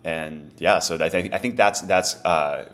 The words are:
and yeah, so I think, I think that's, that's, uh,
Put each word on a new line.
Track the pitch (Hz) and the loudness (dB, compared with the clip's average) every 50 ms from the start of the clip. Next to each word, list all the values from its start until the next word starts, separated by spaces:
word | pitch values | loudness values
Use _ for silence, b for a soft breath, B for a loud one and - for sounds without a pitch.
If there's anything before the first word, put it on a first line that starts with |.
| - | -6
and | 82 80 80 78 78 78 76 73 71 - - | -6 -4 -4 -6 -8 -10 -12 -16 -18 -10 0
yeah, | 78 90 104 87 | 2 4 4 4
so | - - 85 80 | 2 -2 -2 -2
I | 78 82 | 0 0
think, | - 90 90 - - | 0 -2 -2 -2 -4
I | - | -4
think | - 123 113 | -4 -2 2
that's, | - 104 104 101 - 92 | 2 4 4 2 0 0
that's, | 95 95 92 90 - - - - | 0 2 2 2 0 -4 -2 0
uh, | 87 85 78 73 73 71 67 - - | 2 2 2 2 0 -2 -6 -8 -12